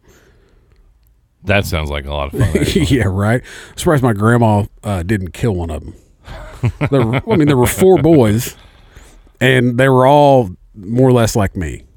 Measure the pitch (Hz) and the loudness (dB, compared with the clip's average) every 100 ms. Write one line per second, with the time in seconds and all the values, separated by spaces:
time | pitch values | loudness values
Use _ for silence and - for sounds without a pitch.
0 | _ _ _ _ _ _ _ _ _ _ | _ _ _ _ _ _ _ _ _ _
1 | _ _ _ _ - 101 - 87 76 73 | _ _ _ _ -4 -2 -2 -4 -6 -8
2 | 69 71 71 139 113 - - 196 147 135 | -8 -8 -6 -4 -2 -2 -2 -2 0 0
3 | 107 95 101 120 - - - - 180 151 | -2 -2 -2 -2 -6 -16 -20 -6 -2 0
4 | 123 101 107 120 113 104 104 - 107 95 | 0 0 2 2 2 0 -2 -8 -8 -6
5 | 87 107 90 - 123 92 82 76 73 - | -4 -4 -6 -6 -4 -4 -6 -10 -12 -20
6 | _ _ - - - - 117 - - 120 | _ _ -20 -18 -18 -8 -6 -4 -2 0
7 | 113 127 - 202 147 135 120 - 190 180 | 0 -2 -2 0 2 2 0 2 4 4
8 | 147 160 110 107 - - - _ _ - | 4 4 4 0 -4 -12 -20 _ _ -20
9 | - - _ _ 127 131 123 120 135 127 | -20 -20 _ _ 0 2 0 0 2 4
10 | 127 147 143 131 104 90 _ 107 95 120 | 4 4 4 4 0 -6 _ -20 -6 0
11 | 131 123 113 117 98 - 80 53 - | 2 2 2 0 -2 -4 -8 -10 -16